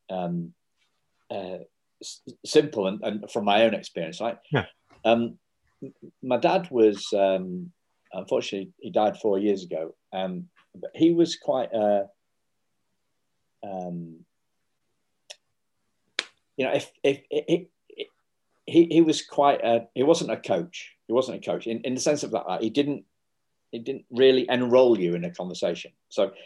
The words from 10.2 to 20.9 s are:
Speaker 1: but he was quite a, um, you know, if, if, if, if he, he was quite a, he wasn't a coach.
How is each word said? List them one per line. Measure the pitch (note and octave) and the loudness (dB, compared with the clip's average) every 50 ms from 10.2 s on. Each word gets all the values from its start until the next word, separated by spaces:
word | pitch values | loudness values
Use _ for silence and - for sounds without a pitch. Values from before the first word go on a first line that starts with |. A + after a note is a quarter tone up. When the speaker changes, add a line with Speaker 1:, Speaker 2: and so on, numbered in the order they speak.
| F#2+ F#2+ F2+ F2 F2 - _ _ _ _ _ | -6 -6 -6 -8 -12 -14 _ _ _ _ _
Speaker 1:
but | F2+ F#2 - - | -16 -16 -14 -2
he | - D#3+ E3+ | 2 2 2
was | E3+ E3+ E3+ D#3+ - | 4 4 2 0 -2
quite | - - - C3+ C3 A#2 - | -6 -4 -4 -2 -2 -4 -4
a, | A2+ A2 G#2+ G#2 G#2 G2+ G2 G2 _ _ _ _ _ _ _ _ _ _ _ _ _ _ _ _ _ _ _ _ _ _ _ _ _ _ _ _ _ _ - | -2 0 2 2 2 2 0 -4 _ _ _ _ _ _ _ _ _ _ _ _ _ _ _ _ _ _ _ _ _ _ _ _ _ _ _ _ _ _ -14
um, | G2+ F#2+ F#2 F2+ F2+ F2 F2 E2+ E2 D#2+ E2 F2 _ _ _ _ _ _ _ _ _ _ _ _ _ _ _ _ _ _ _ _ _ - - _ _ _ _ _ _ _ _ _ _ _ _ _ _ _ - - - _ _ _ _ _ | -10 -10 -8 -8 -8 -10 -10 -12 -14 -16 -20 -20 _ _ _ _ _ _ _ _ _ _ _ _ _ _ _ _ _ _ _ _ _ -20 -20 _ _ _ _ _ _ _ _ _ _ _ _ _ _ _ -10 -10 -10 _ _ _ _ _
you | - C3 | -4 -2
know, | A#2+ | 0
if, | - C#3 - - _ _ | 0 -2 -2 -4 _ _
if, | - C#3 C#3+ C#3+ - _ | -2 -2 -2 -2 -6 _
if, | C#3+ D3+ - - F3 F3 F3 - _ _ _ _ | -6 -6 0 0 -2 -2 -2 -8 _ _ _ _
if | - - - - _ _ _ _ _ _ _ _ _ _ _ | -16 -14 -14 -14 _ _ _ _ _ _ _ _ _ _ _
he, | - B2+ E3 E3+ | 2 4 4 4
he | E3+ D#3 E3 | 6 6 4
was | E3 D#3 D3 - - | 4 4 2 0 -4
quite | - - - C#3+ C#3+ C#3 - - | -4 0 2 4 4 4 2 2
a, | A2+ A#2 A#2 A2+ - | 2 2 0 0 -4
he | _ B2 C3 | _ 0 4
wasn't | D3+ E3 E3+ F3+ G2+ | 4 4 2 2 -4
a | A2 | -6
coach. | - - - G2+ F2 E2+ - - - - - | -6 -2 -2 -2 -2 -2 -6 -10 -16 -18 -18